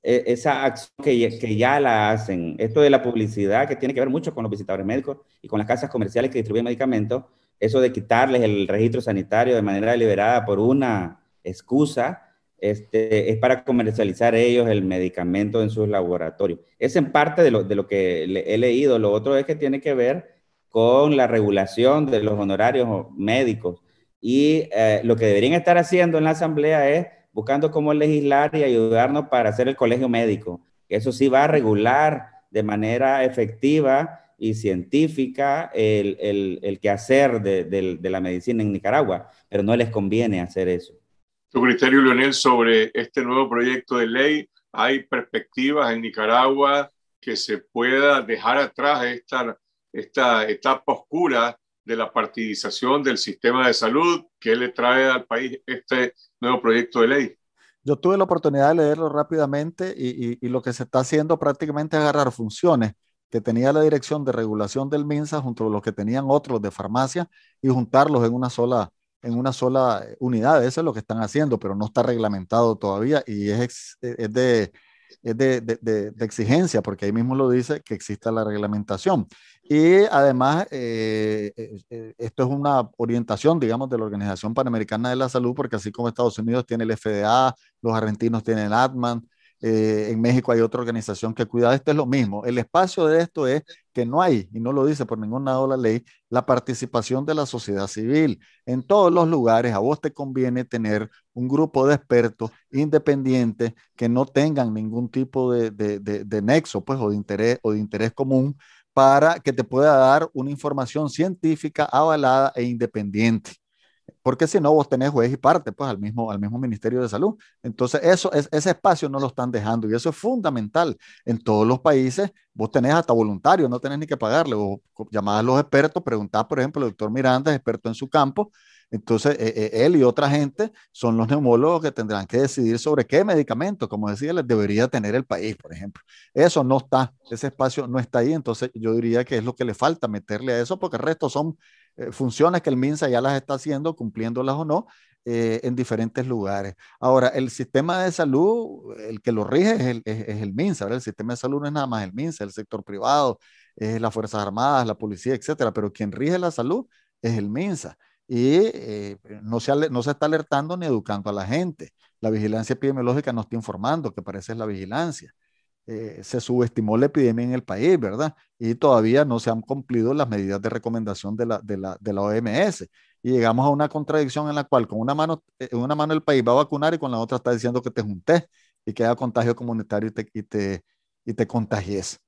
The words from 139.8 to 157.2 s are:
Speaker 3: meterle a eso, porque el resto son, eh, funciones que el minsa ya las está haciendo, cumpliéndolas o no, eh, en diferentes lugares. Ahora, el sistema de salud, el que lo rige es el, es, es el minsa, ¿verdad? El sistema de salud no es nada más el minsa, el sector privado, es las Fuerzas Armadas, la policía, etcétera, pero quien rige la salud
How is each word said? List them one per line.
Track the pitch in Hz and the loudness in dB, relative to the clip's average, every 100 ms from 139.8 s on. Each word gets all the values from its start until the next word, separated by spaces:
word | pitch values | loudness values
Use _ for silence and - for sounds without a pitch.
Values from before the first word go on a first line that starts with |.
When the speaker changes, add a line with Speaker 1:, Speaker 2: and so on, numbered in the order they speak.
| 143 165 120 | -2 0 -6
Speaker 3:
meterle | 104 - 104 127 | -8 -8 -6 -2
a | 120 | -2
eso, | 120 185 | -2 -4
porque | 180 117 | -6 -4
el | |
resto | 139 160 139 | -4 -2 -4
son, | 143 160 156 _ _ _ - | -2 -6 -8 _ _ _ -14
eh, | - | -14
funciones | - 131 - 165 175 | -6 -6 2 2 2
que | 160 | 0
el | 127 | 0
minsa | 135 151 143 | 0 -2 0
ya | 123 | 2
las | 135 139 | 0 -2
está | 135 | -4
haciendo, | 135 151 139 156 156 | -8 -4 -4 -4 -6
cumpliéndolas | 117 107 113 120 131 139 | -10 -6 -6 -4 -2 -2
o | 160 | -2
no, | 160 233 _ _ _ | -2 -4 _ _ _
eh, | - 117 113 113 | -6 -2 -2 -2
en | 127 123 | -4 -4
diferentes | 123 110 113 - 131 | -4 -2 -4 -4 -4
lugares. | 120 98 101 98 92 _ _ | -4 -4 -6 -8 -14 _ _
Ahora, | 127 131 127 | 4 4 4
el | 131 131 | 0 -6
sistema | - 127 131 160 185 | -8 -2 -2 0 -2
de | 185 | -2
salud, | 175 156 135 185 233 226 - - 113 | -2 0 2 2 0 -4 -14 -18 -16
el | 107 110 | -14 -6
que | - | -2
lo | 110 | -2
rige | 104 139 196 220 | 0 2 2 2
es | |
el, | 127 117 | -2 -4
es, | 110 110 107 | -6 -8 -6
es | 104 | -6
el | 104 98 | -6 -2
minsa, | 190 175 101 | -2 -2 -4
¿verdad? | 123 | -6
El | |
sistema | 117 - 110 | -8 -10 -8
de | 123 | -6
salud | 131 143 | -6 -6
no | 143 | -4
es | |
nada | 151 135 | -4 -4
más | 113 | -4
el | 95 | -6
minsa, | 101 160 156 | -8 -8 -8
el | 104 | -12
sector | 95 107 110 | -12 -12 -14
privado, | 101 101 113 147 135 117 _ _ _ - | -12 -6 0 2 0 -2 _ _ _ -8
es | 107 113 | -6 -4
las | 113 | -4
Fuerzas | 110 107 107 | -4 -6 -4
Armadas, | 101 101 135 139 117 | -4 -2 0 2 0
la | 107 | -4
policía, | 107 95 127 127 | -8 -8 -6 -4
etcétera, | - 151 117 | -4 -2 -2
pero | 110 104 | -2 -6
quien | - 104 | -6 -8
rige | 95 143 180 | -4 -4 -2
la | 175 | -4
salud | 156 120 208 269 _ _ _ | -4 -4 -4 -6 _ _ _